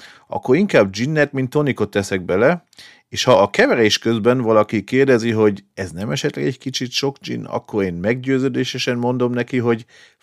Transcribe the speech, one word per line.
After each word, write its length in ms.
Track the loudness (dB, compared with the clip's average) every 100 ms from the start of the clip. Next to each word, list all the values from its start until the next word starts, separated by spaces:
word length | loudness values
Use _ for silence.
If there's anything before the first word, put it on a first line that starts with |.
| -20 -20 _
akkor 280 | -6 0 2
inkább 360 | 4 4 2
ginnet, 400 | 0 -2 0 0
mint 180 | -2 -2
tonikot 400 | 0 0 -2 -2
teszek 320 | -2 -2 -4
bele, 420 | -2 2 2 2 -6 -20 -20 -20 _
és 140 | -2
ha 180 | 4 4
a 80 | 4
keverés 480 | 2 2 4 2 2
közben 440 | -2 0 2 2
valaki 420 | 2 2 2 -2
kérdezi, 480 | -2 0 2 2 2
hogy 320 | 2 2 0 -6
„ez 180 | -12 -10
nem 180 | -8 -6
esetleg 360 | -4 -4 -4 -6
egy 120 | -6
kicsit 340 | -8 -8 -8
sok 260 | -4 -6 -6
gin?”, 260 | -10 -10 -8
akkor 380 | -10 -6 -2
én 100 | -2
meggyőződésesen 1040 | -2 -4 -2 -2 -2 0 -2 -4 -4 -4 -2
mondom 340 | -2 -2 -2
neki, 260 | -2 -4 -2
hogy 280 | 0 -2 -4 _ -20 _